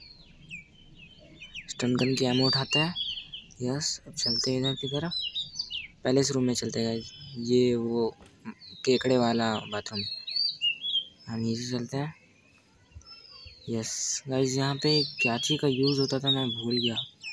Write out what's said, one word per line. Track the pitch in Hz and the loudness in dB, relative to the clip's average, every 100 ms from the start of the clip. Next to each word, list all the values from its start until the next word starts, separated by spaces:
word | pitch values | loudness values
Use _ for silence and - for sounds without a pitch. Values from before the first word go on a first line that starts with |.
| 932 - - - - 1077 - 1077 1077 - 1077 - - - - - - | -20 -20 -20 -20 -16 -16 -16 -20 -20 -20 -20 -20 -20 -20 -14 -14 -12
Stun | - 123 123 | -4 0 2
gun | 127 | 2
की | 131 | 2
ammo | 127 127 131 | 2 4 4
उठाते | 131 131 147 | 2 0 0
हैं। | 165 - - - - - - - | 0 -2 -6 -6 -10 -16 -16 -6
यस, | 123 139 156 - - | -4 -2 -4 -6 -8
अब | |
चलते | - - - 131 | -4 0 0 0
हैं | 131 | 0
इधर | 135 | 0
की | 135 135 | -2 -4
तरफ। | 143 170 - - - - - - - - - | -2 -2 -2 -4 -6 -8 -8 -8 -8 -10 -4
पहले | 127 131 | 2 4
इस | 135 | 4
room | 131 | 2
में | 127 | 2
चलते | 120 113 113 | 0 -2 0
हैं | 113 | 0
गाइस, | 113 113 - - 123 | -2 -6 -14 -14 -6
ये | 117 123 123 120 | 4 6 6 4
वो | 117 117 113 - - - 113 - - - | 2 2 0 -2 -20 -18 -16 -16 -18 -4
केकड़े | - 123 131 127 | 2 4 6 4
वाला | 117 117 113 107 107 | 6 4 2 0 -2
bathroom। | 104 - 104 101 - - - - - - - 807 - - - - | -6 -6 -6 -6 -8 -4 0 0 0 -2 -2 -2 -2 -2 -16 -8
हम | 113 | -2
नीचे | 113 113 123 | 0 0 -2
चलते | 123 120 135 | -4 -2 -4
हैं। | 147 - - _ _ _ _ _ _ - - - - - - - - | -4 -8 -20 _ _ _ _ _ _ -20 -20 -20 -20 -20 -20 -14 -6
यस | 113 110 - - - 135 | -4 -4 -4 -4 -4 0
guys, | 131 131 131 | 2 2 2
यहाँ | 135 139 | 0 0
पे | 151 151 147 - | 2 2 2 0
क्या | 123 120 | 2 2
चीज़ | - 151 | 0 2
का | 147 | 2
यूज़ | 127 139 139 | 4 4 4
होता | 135 135 | 2 2
था | 139 | 2
मैं | 135 123 | 2 0
भूल | 104 117 123 | -2 -2 0
गया। | 120 110 - - - | 0 -2 -6 -10 -12